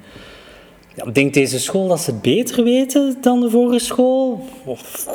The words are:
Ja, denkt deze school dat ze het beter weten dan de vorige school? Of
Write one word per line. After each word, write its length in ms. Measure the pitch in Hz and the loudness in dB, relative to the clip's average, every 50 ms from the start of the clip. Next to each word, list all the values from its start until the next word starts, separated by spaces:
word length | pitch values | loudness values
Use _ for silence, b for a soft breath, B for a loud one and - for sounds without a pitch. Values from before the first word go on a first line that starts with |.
| B B B B B B B B B B B B B B B B B B - | B B B B B B B B B B B B B B B B B B -16
Ja, 100 | - - | -14 -10
denkt 300 | 120 110 135 139 143 131 | -4 0 2 2 2 4
deze 260 | 143 135 123 127 127 | 2 2 2 0 -4
school 280 | - - - 190 190 185 | -4 -2 -2 -2 0 0
dat 120 | 180 156 | 0 0
ze 100 | - - | -2 -4
het 120 | 123 107 98 | -4 -2 0
beter 420 | 123 135 208 247 247 - - 233 | 0 2 2 0 -2 0 0 2
weten 520 | 233 247 254 269 262 - 294 277 277 254 262 | 2 2 2 2 2 2 0 0 0 0 0
dan 200 | 262 247 247 247 | 0 2 2 2
de 100 | 247 233 | 2 2
vorige 340 | 220 240 247 240 247 240 233 | 2 2 4 4 2 0 0
school? 600 | - - - 254 254 254 262 269 262 240 202 - - - - - | -2 0 2 2 2 2 2 0 -2 -2 -6 -8 -12 -16 -16 -12
Of 420 | 135 123 - - - - - - - - | -12 -12 -12 -12 -14 -14 -12 -10 -6 -2